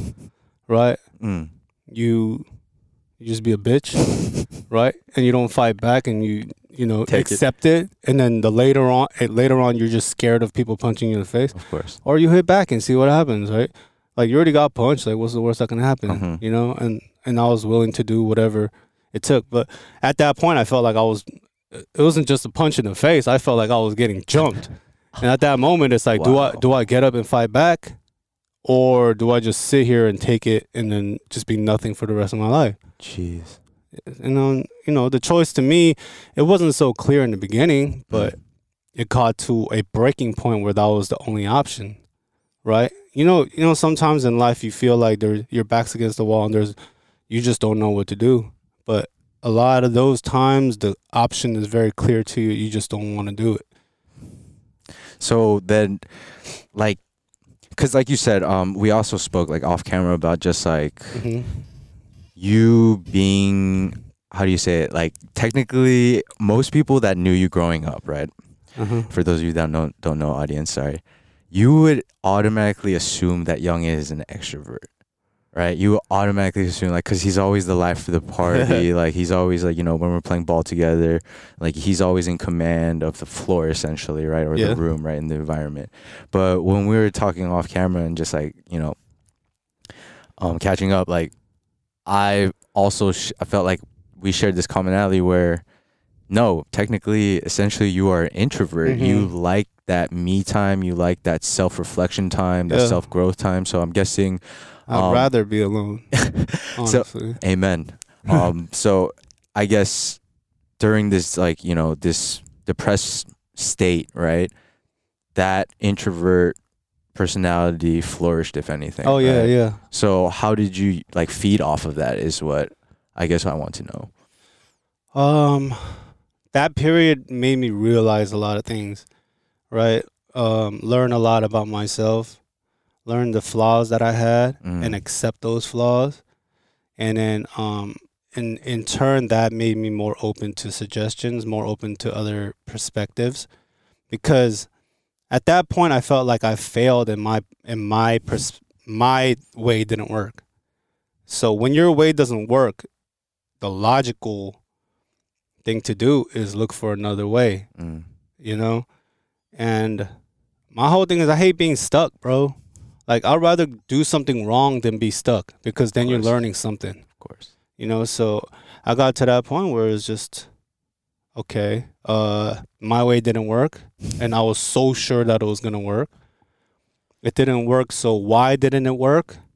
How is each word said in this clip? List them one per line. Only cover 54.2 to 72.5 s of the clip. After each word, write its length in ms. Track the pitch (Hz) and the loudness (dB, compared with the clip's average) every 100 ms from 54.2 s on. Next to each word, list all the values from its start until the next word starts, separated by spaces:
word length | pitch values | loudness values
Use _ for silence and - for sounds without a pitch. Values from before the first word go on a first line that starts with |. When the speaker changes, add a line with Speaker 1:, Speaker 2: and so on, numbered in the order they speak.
| - - - _ _ _ - - - - | -20 -20 -20 _ _ _ -20 -20 -20 -8
Speaker 2:
So 420 | - 117 110 101 | 0 2 4 2
then, 400 | 92 107 101 98 - - - - - - _ | 2 2 2 -2 -10 -20 -20 -20 -20 -20 _
like, 260 | - 107 95 _ _ _ _ _ _ - - | -4 -4 -4 _ _ _ _ _ _ -12 -2
'cause 180 | 135 | 2
like 140 | 135 123 | 2 2
you 80 | 127 | 2
said, 260 | 120 98 | 2 2
um, 300 | 87 95 92 | 2 0 0
we 160 | 98 107 | 0 2
also 260 | 110 104 101 | 2 0 -4
spoke, 300 | - 90 78 | -4 -2 -2
like, 120 | 78 | -2
off 200 | 85 85 | 0 -2
camera 300 | - 92 90 | -2 -2 0
about 260 | 85 82 85 | 0 0 0
just, 240 | 90 82 | -2 -2
like, 320 | 85 80 76 - - | 0 -2 -2 -8 -12
Speaker 1:
Mm-hmm. 300 | 120 117 117 120 - - - - - - - - | -8 -6 -6 -8 -10 -14 -20 -20 -20 -20 -20 -20
Speaker 2:
you 680 | - 98 110 113 117 113 101 80 | -6 2 6 6 8 6 4 0
being, 920 | 95 98 98 98 98 95 95 95 - - _ _ | 2 4 4 2 2 0 0 -2 -6 -18 _ _
how 120 | 95 | -2
do 60 | 95 | 0
you 80 | 87 | 0
say 220 | 90 85 | 0 0
it? 100 | 78 | -2
Like, 200 | 85 82 - - | -2 -4 -6 -12
technically, 880 | - 113 135 117 127 127 123 120 117 - - | -4 -2 0 0 2 4 4 4 2 -2 -4
most 340 | 104 113 135 | 0 2 2
people 280 | 151 143 135 | 2 2 2
that 160 | 104 90 | 2 2
knew 140 | 92 | 2
you 160 | 92 92 | 4 2
growing 360 | 87 85 80 | 0 0 -2
up, 180 | 78 - - | -6 -10 -8
right? 240 | 73 76 _ - _ _ 120 | -8 -8 _ -20 _ _ -8
Speaker 1:
Uh-huh. 240 | 107 117 113 | -4 -4 -4
Speaker 2:
For 120 | 90 | -2
those 180 | 87 82 | 0 0
of 40 | 85 | -2
you 60 | |
that 180 | 82 80 | -2 -2
don't, 240 | 80 78 - | -2 -4 -4
don't 180 | 82 78 | -4 -2
know, 120 | 76 | -2
audience, 400 | 69 73 73 78 | -4 -4 -4 -6
sorry. 280 | - 71 82 _ _ _ _ _ | -4 -6 -6 _ _ _ _ _
You 240 | 95 120 156 | 2 6 6
would 200 | 156 135 - _ | 6 4 -4 _
automatically 720 | 95 101 107 | 0 2 2